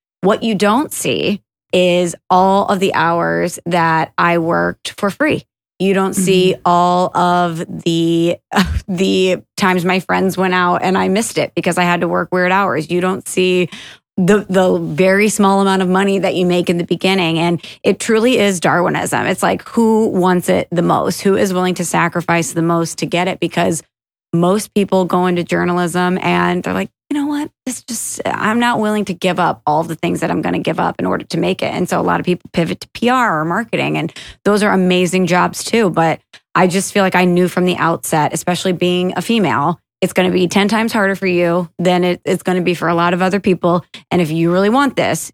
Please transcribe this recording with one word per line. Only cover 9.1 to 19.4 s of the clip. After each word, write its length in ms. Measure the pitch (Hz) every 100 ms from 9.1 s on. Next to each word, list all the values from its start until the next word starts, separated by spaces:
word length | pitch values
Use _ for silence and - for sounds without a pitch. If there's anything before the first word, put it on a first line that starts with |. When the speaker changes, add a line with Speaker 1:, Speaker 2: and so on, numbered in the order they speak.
| 190 185 175 - -
Speaker 1:
times 280 | 190 185 175
my 140 | 185
friends 360 | - 185 190 180
went 160 | 190
out 300 | 180 180 175
and 140 | 185 190
I 100 | 185
missed 300 | 196 233 -
it 160 | - -
because 220 | 175 170
I 60 |
had 180 | 175 175
to 60 | 175
work 220 | 180 175
weird 200 | 180 180
hours. 400 | 190 196 135 156
You 100 | 180
don't 260 | 185 190 -
see 420 | - 185 180 175 - - - _ -
the, 280 | 180 208 208
the 280 | 190 185 180
very 500 | 165 151 185 190 214
small 320 | 196 196 196
amount 200 | 196 190
of 60 | 185
money 320 | 185 196 196
that 160 | 180 170
you 100 | 180
make 240 | 175 175
in 80 | 175
the 60 |
beginning. 560 | 175 170 190 190 165 165
And 240 | 170 170 - -
it 180 | - 190
truly 360 | - 220 233 254
is 220 | 202 185
Darwinism. 680 | 165 156 180 160 - 127 107
It's 140 | 185